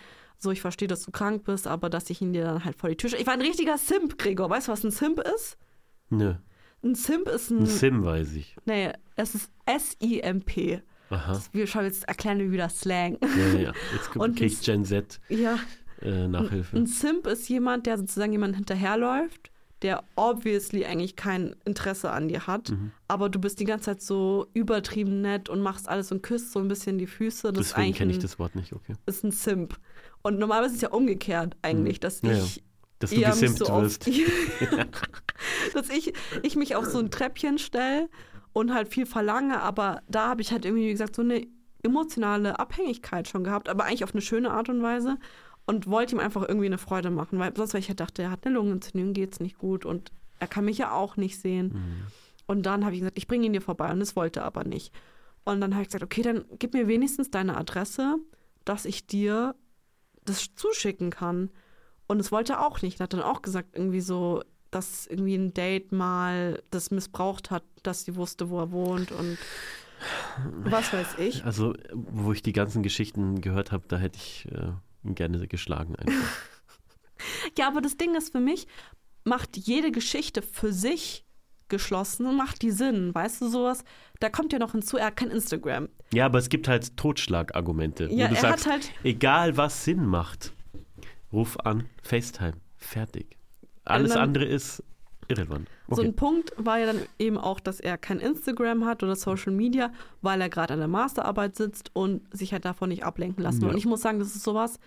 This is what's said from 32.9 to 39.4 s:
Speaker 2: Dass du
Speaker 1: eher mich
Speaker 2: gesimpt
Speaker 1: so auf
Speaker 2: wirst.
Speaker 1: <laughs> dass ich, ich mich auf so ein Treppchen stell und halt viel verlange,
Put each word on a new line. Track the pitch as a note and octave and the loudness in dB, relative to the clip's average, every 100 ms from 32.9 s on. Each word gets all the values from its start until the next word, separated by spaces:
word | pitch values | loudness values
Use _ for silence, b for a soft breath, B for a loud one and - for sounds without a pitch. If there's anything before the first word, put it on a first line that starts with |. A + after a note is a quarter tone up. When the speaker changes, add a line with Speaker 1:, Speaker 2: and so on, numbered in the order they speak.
| - | -4
Speaker 2:
Dass | G2+ | 2
du | A3 | 6
Speaker 1:
eher | A3 | 6
mich | A3 | 8
Speaker 2:
gesimpt | A3+ A3+ | 6 6
Speaker 1:
so | G#3 | 4
auf | G#3 | 6
Speaker 2:
wirst. | G#3 - - | 4 2 2
Speaker 1:
<laughs> | B3+ E4 F4 E4 - - C#4 - - - - - - - - - | 4 6 4 2 0 2 2 0 -4 -8 -8 -10 -6 -4 -2 0
dass | E4+ - | 0 0
ich, | C#4+ - - B B | 0 -2 -4 B B
ich | D#4 D4 | 0 2
mich | C#4 A3 | 2 0
auf | A#3+ | 0
so | B3+ | 0
ein | A3 | 0
Treppchen | - C4 - D4+ D4 | 0 -2 0 0 0
stell | - A#3+ B3+ C#4+ E4 B B B B | 0 0 2 2 -2 B B B B
und | G#3+ A#3 | 0 2
halt | A#3+ G#3+ | 2 0
viel | B3+ B3 | 0 0
verlange, | A#3 G#3 A3 | 0 2 2